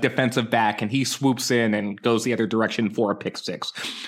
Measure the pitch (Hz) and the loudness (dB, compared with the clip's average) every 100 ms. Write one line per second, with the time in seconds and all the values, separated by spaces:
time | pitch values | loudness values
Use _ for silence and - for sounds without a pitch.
0 | 127 - 127 123 110 117 110 104 107 131 | 0 2 2 0 0 2 2 0 -2 0
1 | 123 - 135 123 - 120 113 104 101 98 | -2 0 0 0 2 2 4 0 -2 -2
2 | 120 113 123 113 110 110 107 - 107 - | 2 2 2 0 0 2 2 2 -2 0
3 | 104 101 - - - 87 - - - - | 0 0 -4 -8 -8 -8 -10 -10 -10 -10